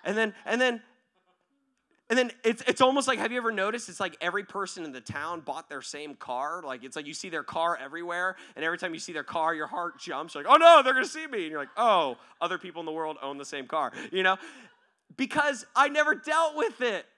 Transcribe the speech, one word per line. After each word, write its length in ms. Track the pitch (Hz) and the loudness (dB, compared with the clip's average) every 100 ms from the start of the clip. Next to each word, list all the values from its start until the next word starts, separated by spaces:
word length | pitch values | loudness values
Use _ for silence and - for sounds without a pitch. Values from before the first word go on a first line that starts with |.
And 120 | - 214 | -2 0
then, 180 | 220 202 | 0 -2
and 160 | - 233 | -4 2
then, 220 | 254 233 - _ _ _ _ _ _ _ _ _ _ _ _ | 2 2 -10 _ _ _ _ _ _ _ _ _ _ _ _
and 100 | 240 | 2
then 120 | 247 - | 2 0
it's, 180 | 226 226 - | -2 0 -2
it's 120 | - | 6
almost 280 | 262 277 262 | 6 6 2
like, 100 | 233 | 0
have 140 | 226 | -2
you 60 | 247 | -2
ever 120 | 226 | -2
noticed 380 | 208 196 233 - | 0 -2 -4 -10
it's 120 | 180 | -8
like 160 | 190 160 | -8 -4
every 240 | 170 196 | -4 -4
person 400 | 196 202 190 185 | -6 -8 -8 -8
in 80 | 160 | -12
the 80 | 127 | -12
town 400 | - 143 156 170 | -10 -8 -8 -8
bought 280 | 143 143 - | -8 -10 -10
their 140 | 139 | -14
same 320 | - 147 151 | -12 -12 -12
car? 480 | 135 - 123 143 175 | -14 -8 -6 -4 -6
Like, 220 | 151 127 | -8 -10
it's 100 | 131 | -10
like 120 | 156 147 | -10 -10
you 80 | |
see 140 | 156 185 | -12 -8
their 140 | 160 | -8
car 340 | - 165 165 151 | -6 -2 0 0
everywhere, 600 | 139 160 175 175 185 185 - | -6 -10 -6 -4 -4 -6 -16
and 100 | - | -4
every 140 | 160 170 | -4 -2
time 160 | 180 | -6
you 60 | 160 | -6
see 120 | - | -8
their 120 | 156 | -10
car, 300 | 143 170 160 | -6 -2 0
your 120 | 160 151 | -2 -4
heart 320 | - 175 - | -6 -6 -8
jumps. 360 | - 139 165 | -8 -8 -8
You're 100 | - | -8
like, 80 | 156 | 6
"Oh 60 | 294 | 10
no, 240 | 330 320 | 12 10
they're 120 | 262 | 8
gonna 120 | 262 - | 2 0
see 200 | 311 311 | -6 -8
me." 160 | 233 | -6
And 80 | 160 | -6
you're 100 | 156 | -6
like, 80 | 139 - | -6 0
"Oh, 400 | 233 190 143 120 - _ | 4 4 2 -4 -16 _
other 180 | 170 180 | -4 -4
people 220 | 190 165 | -8 -10
in 60 | 165 | -8
the 60 | |
world 240 | 160 156 147 | -6 -6 -6
own 160 | 139 143 | -10 -10
the 80 | 139 | -10
same 200 | 143 131 | -10 -4
car," 260 | 160 131 - - | -2 -2 -6 -6
you 100 | 190 | 2
know? 140 | 185 190 - - - _ _ _ _ - | 2 2 -4 -20 -20 _ _ _ _ -6
Because 500 | 262 302 294 262 - | -2 2 2 0 -2
I 140 | 240 285 | 4 4
never 260 | 294 302 | 4 2
dealt 400 | 302 302 311 330 | 0 0 2 2
with 260 | 302 440 - | 0 -2 0
it. 260 | 247 185 - | -2 -2 -8